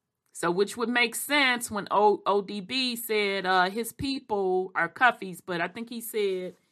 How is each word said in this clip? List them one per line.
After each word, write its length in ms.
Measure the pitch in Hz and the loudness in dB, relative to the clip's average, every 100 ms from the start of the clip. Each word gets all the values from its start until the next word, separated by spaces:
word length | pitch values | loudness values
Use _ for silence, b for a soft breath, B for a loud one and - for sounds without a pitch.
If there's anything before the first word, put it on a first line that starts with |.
| _ _ _ | _ _ _
So 180 | - 170 | -4 0
which 260 | 175 202 - | 2 0 -2
would 100 | 233 | 0
make 260 | 247 233 | 2 0
sense 560 | 226 - 294 269 240 - | -2 0 2 2 0 -4
when 160 | 208 180 | -6 0
O-, 320 | 196 208 202 | 4 6 4
O 160 | - 202 | 2 0
D 200 | 196 208 | 0 -8
B 360 | 185 262 254 233 | -4 -2 -2 -4
said, 480 | - 214 202 196 | -2 0 0 0
uh, 240 | 185 185 180 | 2 2 2
his 240 | 214 226 | 0 -6
people 800 | - 277 269 - 208 190 185 185 | -6 -4 -4 -4 -2 2 0 0
are 140 | - 170 | -2 -2
Cuffeys, 540 | - 254 233 190 170 | 4 4 4 -4 -10
but 180 | - 170 | -6 -4
I 80 | 180 | -4
think 220 | 202 233 | -6 -12
he 100 | 233 | -12
said 540 | 233 226 202 185 180 - _ | -6 -2 0 -2 -6 -12 _